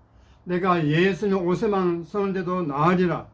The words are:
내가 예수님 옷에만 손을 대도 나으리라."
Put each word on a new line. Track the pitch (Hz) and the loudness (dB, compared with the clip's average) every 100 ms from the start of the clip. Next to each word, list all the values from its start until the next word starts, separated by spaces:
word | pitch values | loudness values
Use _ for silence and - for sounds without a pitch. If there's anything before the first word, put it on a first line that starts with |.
| _ - _ - | _ -20 _ -20
내가 | - 180 185 175 147 | -6 -2 0 2 2
예수님 | 156 190 175 208 185 175 | 2 2 2 -2 0 0
옷에만 | 175 220 196 180 170 | 0 0 0 0 -2
손을 | 165 208 196 | -4 -4 -2
대도 | 185 175 180 | -2 -4 -4
나으리라." | 160 139 165 180 180 135 107 | -4 0 2 4 0 -2 -10